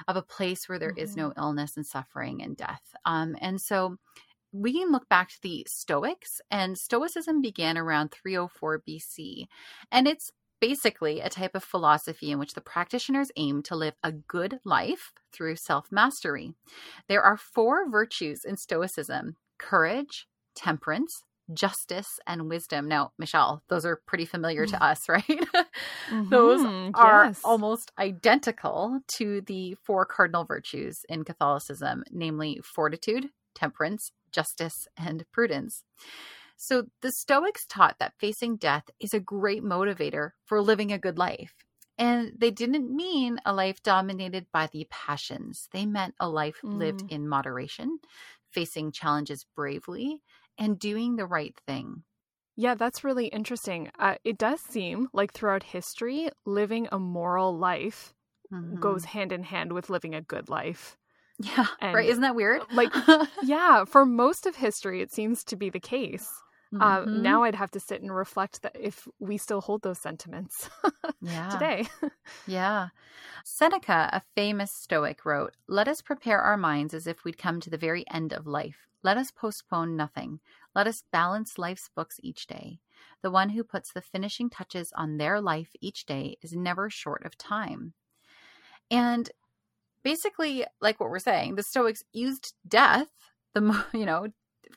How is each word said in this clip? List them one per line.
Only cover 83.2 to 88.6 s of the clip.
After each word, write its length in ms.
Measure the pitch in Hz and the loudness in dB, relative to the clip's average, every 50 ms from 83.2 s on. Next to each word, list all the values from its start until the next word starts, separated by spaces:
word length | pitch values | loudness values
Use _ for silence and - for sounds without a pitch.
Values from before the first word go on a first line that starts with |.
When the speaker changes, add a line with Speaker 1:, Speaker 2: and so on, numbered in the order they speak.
Speaker 1:
The 80 | - 185 | -4 0
one 200 | 185 190 196 202 | 2 2 2 2
who 120 | 208 226 | 0 -4
puts 300 | 226 - - 180 - - | -4 -4 -6 -10 -8 -10
the 80 | - 180 | -14 -14
finishing 480 | - - - 190 196 208 - - 240 240 | -12 -10 -8 -6 -6 -6 -6 -4 -6 -6
touches 420 | - - 185 - - 180 170 - - | -6 -8 -12 -10 -8 -8 -8 -6 -4
on 200 | - 160 156 151 151 | -4 -4 -2 -2 -2
their 220 | 147 160 196 208 | 0 0 0 0
life 300 | 208 180 156 160 165 - - - | 0 -2 -2 -2 -4 -10 -14 -12
each 240 | - 202 - - - | -12 -10 -10 -10 -8
day 320 | - 143 139 127 - - - | -8 -6 -6 -6 -8 -10 -14
is 100 | - 160 | -14 -10
never 380 | 170 175 180 180 180 190 202 214 | -8 -4 -4 -2 -2 -2 -4 -6
short 340 | - - - 147 143 - - | -6 -8 -8 -8 -8 -8 -8
of 140 | 160 - - | -12 -14 -14
time." 560 | - - 208 220 208 - 139 - - 165 - _ _ _ _ _ _ _ _ _ - - - _ | -10 -6 -6 -6 -6 -6 -8 -10 -12 -14 -16 _ _ _ _ _ _ _ _ _ -20 -20 -20 _